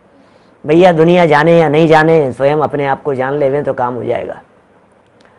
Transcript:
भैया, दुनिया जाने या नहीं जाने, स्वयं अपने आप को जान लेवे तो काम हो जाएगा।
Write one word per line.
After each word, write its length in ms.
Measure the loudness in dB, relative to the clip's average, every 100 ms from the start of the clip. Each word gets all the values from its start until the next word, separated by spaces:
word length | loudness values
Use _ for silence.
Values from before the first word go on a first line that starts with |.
| _ _ _ _ _ _ -2
भैया, 260 | 2 4
दुनिया 340 | 4 2 2 2
जाने 340 | 2 2 2
या 100 | 2
नहीं 180 | 2 2
जाने, 440 | 2 4 2 0
स्वयं 260 | -2 -2 -2
अपने 280 | -4 -4 -4
आप 180 | -4
को 100 | -6
जान 200 | -6 -4
लेवे 300 | -4 -2 -4
तो 100 | -6
काम 200 | -6 -6
हो 100 | -6
जाएगा। 380 | -6 -8 -8 -14 _ _ _ _ _ _ _ _ _